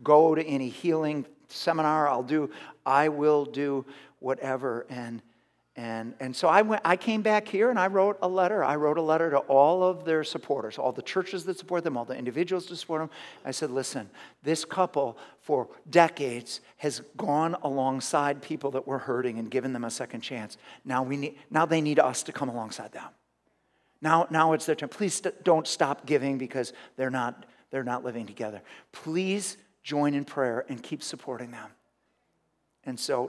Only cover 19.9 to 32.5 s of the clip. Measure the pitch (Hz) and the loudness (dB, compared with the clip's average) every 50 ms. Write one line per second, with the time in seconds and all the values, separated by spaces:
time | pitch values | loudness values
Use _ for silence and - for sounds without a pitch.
19.9 | - - 123 - - 113 - - 131 117 107 104 - - - - - - - 135 | -6 -8 -8 -8 -10 -10 -10 -10 -10 -10 -10 -12 -14 -18 -20 -20 -20 -14 -8 -4
20.9 | 127 131 131 127 143 143 143 151 - - - - - 156 165 160 165 160 151 151 | -2 -2 -2 -2 -4 -4 -6 -6 -8 -12 -8 -2 2 2 4 4 4 2 2 2
21.9 | 143 151 139 127 127 - - - - - 143 127 117 120 110 110 - - 107 107 | 4 4 2 2 0 -4 -6 -8 -6 -6 -4 -4 -4 -6 -8 -10 -10 -14 -14 -14
22.9 | - - - - - _ _ _ _ _ _ _ _ _ _ _ _ _ _ _ | -14 -16 -16 -18 -20 _ _ _ _ _ _ _ _ _ _ _ _ _ _ _
23.9 | _ - 151 156 165 165 170 - - 156 160 160 160 156 - 165 151 - 147 135 | _ -4 2 4 4 4 4 4 4 4 6 6 4 2 2 0 -2 -2 -4 -8
24.9 | - - 208 180 - - - - - - - 180 165 160 156 - - - 160 135 | -4 -2 -2 -2 -2 -2 -4 -6 -6 0 4 4 4 4 2 0 0 0 0 0
25.9 | 143 - - 131 151 131 135 139 139 127 131 123 - 131 120 - - - - - | 0 -2 0 2 2 2 2 0 -2 -2 -4 -4 -4 -4 -4 -4 -6 -16 -20 -12
26.9 | _ - 131 127 131 127 120 123 120 - - - _ _ _ _ 131 135 123 123 | _ -6 -4 -4 -2 -2 -4 -4 -6 -10 -16 -20 _ _ _ _ -6 -6 -4 -4
27.9 | 123 127 127 127 113 120 110 95 104 - 113 107 104 98 - - - - - _ | -4 -4 -6 -6 -8 -8 -10 -10 -8 -8 -8 -8 -8 -10 -16 -20 -20 -20 -20 _
28.9 | - - - 160 160 180 190 190 196 208 190 - - - _ _ _ _ - - | -20 -12 -8 -4 -2 -2 0 0 -2 -2 -4 -6 -10 -12 _ _ _ _ -10 -4
29.9 | 147 147 147 147 143 143 139 - - 143 131 123 117 123 - - 131 117 - - | -2 0 2 2 0 0 -4 -4 -2 -2 0 0 0 -2 -4 -6 -10 -12 -10 -10
30.9 | 151 131 - - - 123 - 135 127 113 123 120 120 117 - 120 - _ _ _ | -10 -10 -10 -10 -12 -12 -10 -10 -10 -10 -10 -14 -14 -16 -18 -18 -20 _ _ _
31.9 | _ _ _ _ _ _ _ _ _ _ _ _ | _ _ _ _ _ _ _ _ _ _ _ _